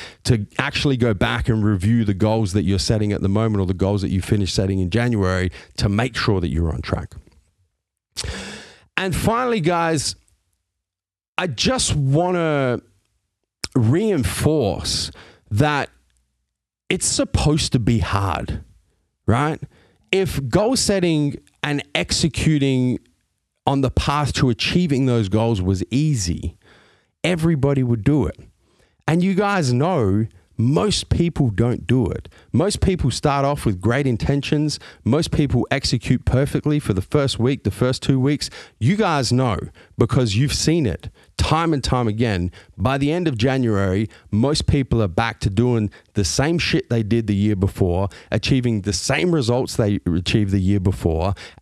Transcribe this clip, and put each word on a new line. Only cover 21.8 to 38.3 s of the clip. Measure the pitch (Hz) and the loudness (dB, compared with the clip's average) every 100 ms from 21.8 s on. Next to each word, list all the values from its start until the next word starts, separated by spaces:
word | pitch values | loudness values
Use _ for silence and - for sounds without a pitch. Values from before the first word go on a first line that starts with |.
| - | -2
executing | 165 175 - 165 - 156 151 135 131 127 117 _ _ _ _ _ _ - | -4 -2 -2 -2 0 2 2 2 2 0 -2 _ _ _ _ _ _ -2
on | 139 | 0
the | 131 | 0
path | - - 147 143 | 0 0 0 0
to | - 135 | 2 0
achieving | 113 - 180 175 131 135 | 0 0 0 2 2 2
those | 120 95 | 2 2
goals | 107 117 110 | 2 2 0
was | 92 95 - | 0 -2 0
easy, | 123 156 131 90 80 87 - _ - _ _ _ _ | 0 0 0 -2 -4 -6 -12 _ -20 _ _ _ _
everybody | 160 180 165 156 139 139 | -4 0 0 2 2 0
would | 123 117 | 0 0
do | 101 147 98 | 2 2 0
it. | - - _ _ _ _ _ - | -4 -18 _ _ _ _ _ 0
And | 165 | 2
you | 185 | 2
guys | 185 208 202 135 | 2 0 0 0
know | 123 160 175 101 101 110 - _ - | 2 2 2 2 0 -2 -8 _ -2
most | 117 156 208 - - | 0 2 0 -2 -2
people | - 170 - 135 | 0 0 2 0
don't | 95 120 117 82 | 2 0 0 0
do | 127 92 | 0 0
it. | - - - - | -4 -12 -20 -4
Most | 110 190 - | 0 0 0
people | - 185 131 | 0 0 -2
start | - 151 139 | 0 0 2
off | 139 143 117 | 0 0 -2
with | 92 | 0
great | 101 123 131 | 0 2 0
intentions. | 113 - 143 - 151 151 - - - | 0 0 -2 0 0 0 -4 -12 -8
Most | - 139 170 | 0 0 0
people | - 143 127 - | 0 2 2 0
execute | 139 - 123 - 127 - | -2 -2 -2 0 0 2
perfectly | 127 139 147 147 147 | 0 0 -2 0 -2
for | - | 0
the | 95 | -2
first | - 147 139 - | 0 0 0 0
week, | 117 139 | -2 0
the | 110 | -4
first | - 127 131 | 0 0 0
two | - 131 | 0 2
weeks. | 131 | 2